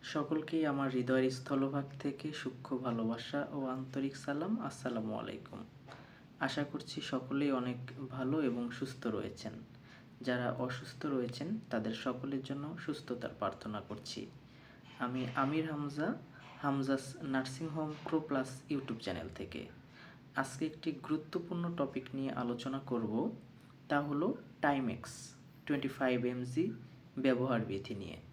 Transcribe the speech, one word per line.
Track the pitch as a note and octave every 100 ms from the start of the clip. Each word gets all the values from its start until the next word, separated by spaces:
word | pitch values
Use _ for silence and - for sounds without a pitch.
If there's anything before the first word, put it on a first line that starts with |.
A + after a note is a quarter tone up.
| -
সকলকেই | D#3 D3 D#3 D#3 D#3+ D#3
আমার | C#3 C#3
হৃদয়ের | B2+ B2 C3 C3
স্থলভাগ | C3 - C#3 C3+ C#3+ C#3 -
থেকে | C#3+ C#3 D3+
সূক্ষ্ম | D3+ C3 B2 - C3
ভালোবাসা | B2+ A2+ A2+ A#2 - C#3+ C#3+
ও | C#3+ C3
আন্তরিক | B2+ C3 C#3 C#3 C#3
সালাম। | - C#3+ F3 A3
আসসালামু | C#3+ - C3 A#2 A2 G#2+
আলাইকুম। | - - - G2+ F#2 - - - - - - -
আশা | C3+ C#3+
করছি | C#3+ C#3+ - -
সকলেই | - C3 B2+ C#3 C#3+
অনেক | C3+ B2 B2 - - C3+
ভালো | C3 C3 D#3
এবং | C#3 A#2+ A#2+
সুস্থ | A#2+ C3 - A#2+
রয়েছেন। | G#2+ - - A2 - - - - - - -
যারা | - B2 B2
অসুস্থ | - B2 - - - D#3
রয়েছেন | C3+ A#2+ - D#3 A3 -
তাদের | A#2 A2
সকলের | A2+ - B2+ C3 C3+
জন্য | C3 C#3 D3 E3+
সুস্থতার | - D3 - A#2+ - -
প্রার্থনা | G2+ - - G#2+
করছি। | G#2 G#2+ - - - - - - - - - -
আমি | B2 B2+ B2+ C#3+
আমির | C3+ D#3 D#3+
হামজা, | D3+ D3 C#3 D#3 - - - - -
হামজাস | D3 C#3 C3+ C3+ - C3+
নার্সিং | D3 C3+ C3 - D#3+
হোম | D3+ D#3 D3+
প্রো | - D#3+
প্লাস | D#3 C3+ C3 - -
YouTube | C#3+ - A2
চ্যানেল | - F2 D#2 -
থেকে। | - - - - - - - - - -
আজকে | C3 - D#3
একটি | D#3 -
গুরুত্বপূর্ণ | C#3 - D#3 D#3 F3+ E3+ F3 E3+ E3+
টপিক | C#3 - -
নিয়ে | C3+ C3+
আলোচনা | B2 A#2+ A#2+ C3+ C3+
করব, | C3+ A#2+ G#2+ A2 F3+ - - - - - -
তা | D3
হলো | D3 C#3+ F3+ C#4+ - -
Timex | D3+ C#3 B2+ F#2 - - - - - - -
টোয়েন্টি | C#3 C3+
ফাইভ | - C3 B2 B2
এমজি | B2 B2 B2+ F#3 - - - - -
ব্যবহার | C3+ B2 B2+ A#2+
বিধি | G#2 G2 - G2+
নিয়ে। | F#2+ - -